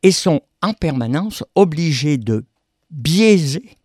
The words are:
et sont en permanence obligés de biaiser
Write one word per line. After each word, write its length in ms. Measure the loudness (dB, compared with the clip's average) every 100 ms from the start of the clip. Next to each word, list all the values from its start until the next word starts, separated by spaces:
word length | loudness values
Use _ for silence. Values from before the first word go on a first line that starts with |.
et 100 | 2
sont 300 | 2 0 -2 _ _
en 120 | -8
permanence 680 | -4 -4 -4 -4 -4 -4 -10 -6 2
obligés 600 | 2 2 -2 -2 -2 -2
de 260 | -2 -4 -6 _ _ _ _
biaiser 880 | -8 -2 2 6 4 2 -4 -10 _